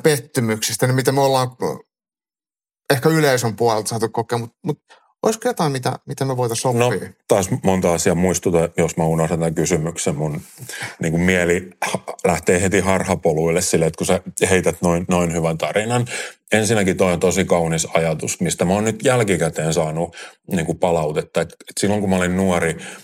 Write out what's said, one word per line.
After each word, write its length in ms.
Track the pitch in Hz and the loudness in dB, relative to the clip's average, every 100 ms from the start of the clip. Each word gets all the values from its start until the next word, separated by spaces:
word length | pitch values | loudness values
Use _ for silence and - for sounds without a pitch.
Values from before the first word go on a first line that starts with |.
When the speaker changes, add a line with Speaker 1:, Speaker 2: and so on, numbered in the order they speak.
Speaker 1:
pettymyksistä, 840 | 160 139 - 131 113 110 - 110 127 | 2 0 -2 -2 0 -2 -4 -2 0
niin 80 | |
mitä 160 | 127 131 | 2 0
me 100 | 139 | 2
ollaan, 260 | 135 131 127 - | 2 2 -2 -4
äh, 140 | 85 64 - _ _ _ _ _ _ _ _ _ - | -6 -6 -14 _ _ _ _ _ _ _ _ _ -2
ehkä 160 | 131 156 | 2 2
yleisön 460 | 160 143 123 117 | 4 4 2 0
puolelta 320 | 98 117 110 - | 0 0 0 -2
saatu 200 | 113 113 | -2 -2
kokea, 280 | - 110 117 | -2 -4 -4
mut, 140 | 117 _ | -6 _
mut 140 | 160 - _ - _ _ | -8 -8 _ -20 _ _
olisiko 260 | 220 220 247 | -2 0 -2
jotain, 220 | 240 151 | 0 0
mitä, 280 | 131 123 - | 0 -4 -6
mitä 200 | - 135 | -8 -6
me 120 | 135 123 | -4 -2
voitais 260 | 120 113 | -2 -2
Speaker 2:
No, 220 | 131 120 120 | 0 2 2
Speaker 1:
oppia? 220 | 92 92 - - | 0 -6 -6 0
Speaker 2:
taas 220 | 107 92 - | 2 2 0
monta 300 | 95 95 87 | 2 2 2
asiaa 220 | 82 98 | 2 2
muistuta, 540 | 85 92 82 98 85 82 - | 2 2 0 2 2 2 0
jos 200 | 82 - | 0 0
mä 60 | |
unohdan 360 | 80 80 80 82 | 0 2 0 0
tämän 160 | 82 | -2
kysymyksen. 600 | 80 78 82 80 - 92 | 0 0 0 -2 -4 -4
Mun 260 | 73 78 73 - - 127 - - - | -2 -4 -6 -12 -18 -16 -12 -12 -6
niinku 160 | 85 85 | -2 2
mieli 520 | 90 92 85 90 92 - - - - - | 2 2 2 0 -2 -8 -6 -6 -8 -2
lähtee 380 | 95 85 - 90 | 0 0 2 2
heti 180 | 95 98 | 2 2
harhapoluille 840 | 92 95 95 82 85 78 82 85 | 2 0 0 0 0 2 2 0
sille, 240 | 87 85 | 2 2
että 120 | 82 - | 0 0
kun 100 | 90 | -2
sä 140 | 90 90 - 90 | -2 -2 -2 2
heität 320 | 92 85 82 | 2 2 0
noin, 240 | 90 85 92 | 0 0 0
noin 240 | 90 85 | 0 0
hyvän 240 | 82 82 80 | 0 -2 -2
tarinan, 480 | 78 101 110 123 123 - - - - | -2 -2 0 -2 -2 -8 -12 -16 -2
ensinnäkin 440 | 107 104 107 95 87 | 0 2 2 2 2
toi 160 | 95 | 2
on 60 | 85 | 2
tosi 260 | 90 92 | 2 2
kaunis 420 | 90 87 82 82 - | 2 2 2 -2 -2
ajatus, 480 | 82 82 80 - - | 0 0 -2 -6 -4
mistä 240 | 82 - | -4 0
mä 80 | 90 | 0
oon 120 | 101 | 0
nyt 180 | 110 - | 0 0
jälkikäteen 720 | 131 123 104 85 80 80 80 | 0 2 2 0 -2 -2 -2
saanut, 420 | 82 78 78 85 - - - - | 0 -2 -2 -6 -8 -20 -18 -6
niinku, 220 | 92 80 | -4 -2
palautetta. 680 | 80 90 85 76 78 - 85 | -2 0 0 0 -4 -4 -4
Et, 80 | 82 | -4
et 260 | - - - | -8 -14 -4
silloin 220 | 101 104 | -2 0
kun 80 | 98 | 0
mä 60 | |
olin 220 | 92 90 92 | 0 0 0
nuori, 400 | 95 85 82 80 - - | 0 0 0 -4 -10 -18